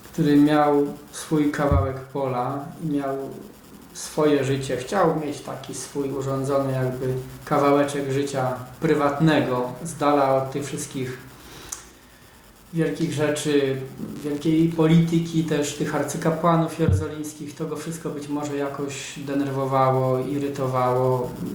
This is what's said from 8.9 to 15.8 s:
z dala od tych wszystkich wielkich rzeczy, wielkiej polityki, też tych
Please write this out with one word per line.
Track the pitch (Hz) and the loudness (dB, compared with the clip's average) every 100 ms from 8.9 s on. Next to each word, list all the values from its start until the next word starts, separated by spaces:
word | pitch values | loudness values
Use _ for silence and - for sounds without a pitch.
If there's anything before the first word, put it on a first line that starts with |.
| 151 143 143 160 147 127 123 123 - | 2 2 4 4 4 2 0 -2 -6
z | 165 - | -10 -2
dala | 143 143 135 135 | 2 4 4 2
od | 131 | 0
tych | 143 - | -4 -6
wszystkich | 147 - 135 127 127 - - - - - - - - - - - - - - - | -8 -8 -6 -6 -8 -14 -20 -20 -18 -14 -14 -14 -20 -20 -20 -20 -20 -20 -20 -6
wielkich | 165 156 - 151 | -2 0 0 -2
rzeczy, | 135 151 147 151 143 135 131 131 - - - | 0 0 0 2 2 2 0 -6 -10 -10 -8
wielkiej | 147 143 165 160 165 | -6 -4 2 4 4
polityki, | - 160 165 165 165 - 160 | 4 6 6 6 2 0 0
też | - 147 147 | 0 0 -2
tych | - | -4